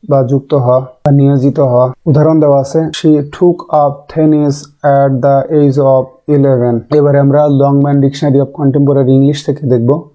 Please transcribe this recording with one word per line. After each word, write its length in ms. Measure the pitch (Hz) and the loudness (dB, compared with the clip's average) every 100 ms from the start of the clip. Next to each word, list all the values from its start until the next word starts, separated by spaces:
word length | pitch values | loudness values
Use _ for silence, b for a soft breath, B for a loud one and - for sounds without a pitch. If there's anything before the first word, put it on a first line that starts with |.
| - | -2
বা 140 | 139 | -2
যুক্ত 300 | 127 135 131 | 0 -2 -2
হওয়া 260 | 147 127 127 | -2 0 0
বা 320 | 131 - 147 | -2 -6 0
নিয়োজিত 480 | 139 139 139 135 151 | 2 2 2 0 0
হওয়া। 340 | 139 123 127 127 - | 0 0 0 -2 -2
উদাহরণ 340 | 143 156 160 | 0 2 2
দেওয়া 200 | 151 139 | 2 0
আছে, 200 | 135 160 | 0 -4
"She 320 | 160 156 160 | -4 -4 0
took 460 | 151 143 - 180 165 - 151 | 0 -2 -2 0 0 -4 -2
up 120 | 147 143 - | -2 -4 -10
tennis 420 | - 156 151 147 143 - _ 147 139 | -2 0 2 0 -4 -10 _ 0 0
at 120 | 139 135 139 | 0 0 0
the 120 | 139 135 156 | 0 0 0
age 180 | 143 135 135 131 | 2 2 0 0
of 80 | 131 - - 147 | -2 -12 -2 0
eleven।" 600 | 139 131 123 117 - 151 | 2 0 0 -2 -2 0
এবারে 220 | 143 143 | 2 2
আমরা 280 | 139 143 147 | 2 2 2
লংম্যান 540 | 139 139 139 139 143 | 2 2 0 0 0
Dictionary 380 | 139 139 147 139 139 | 0 -2 -2 0 -2
of 40 | - | -2
Contemporary 500 | 139 135 143 139 131 135 | -2 0 0 0 2 2
English 280 | 135 147 - | 2 -2 -6
থেকে 220 | 143 139 | -6 -2
দেখব 340 | 123 117 151 - | -2 0 -2 -6